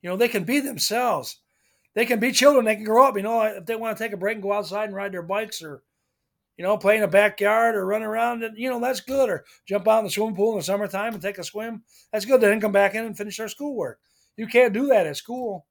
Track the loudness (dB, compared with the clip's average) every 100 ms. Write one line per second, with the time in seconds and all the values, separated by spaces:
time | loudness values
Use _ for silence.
0 | -8 -2 0 0 0 -2 -2 -4 -4 -2
1 | 0 -2 -4 -16 _ _ _ _ _ -4
2 | 0 0 0 6 6 6 2 -2 2 4
3 | 6 4 -2 0 0 -4 -8 -6 -6 -6
4 | -6 -4 -4 -4 -2 -4 -4 -6 -6 -6
5 | -8 -8 -6 -6 -6 -10 -14 -18 _ _
6 | _ _ _ _ _ -8 -2 0 4 4
7 | 4 4 4 2 2 4 4 2 -2 -2
8 | -2 -2 -2 -2 -8 -6 -6 -2 -2 -4
9 | -2 0 2 0 _ _ -6 -2 2 2
10 | 2 -2 -4 0 0 0 -2 -2 -2 -4
11 | -6 -6 -8 -8 -12 -10 -10 -12 _ _
12 | _ -6 2 6 6 4 2 4 4 2
13 | -8 -8 -10 -10 -10 -8 -8 -6 -6 -8
14 | _ _ _ -12 0 4 4 4 2 2
15 | 2 -4 -10 -8 -8 -10 _